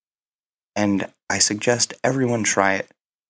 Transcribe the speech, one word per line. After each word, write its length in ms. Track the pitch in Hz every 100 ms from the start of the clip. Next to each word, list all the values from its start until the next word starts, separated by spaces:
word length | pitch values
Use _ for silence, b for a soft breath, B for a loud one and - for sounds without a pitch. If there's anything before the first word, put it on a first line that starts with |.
| _ _ _ _ _ _ _ 104
and 340 | 104 98 - _ -
I 100 | 98
suggest 540 | - 104 123 120 - - 131
everyone 400 | 135 123 117 104
try 300 | - 98 98
it, 140 | - _ _ _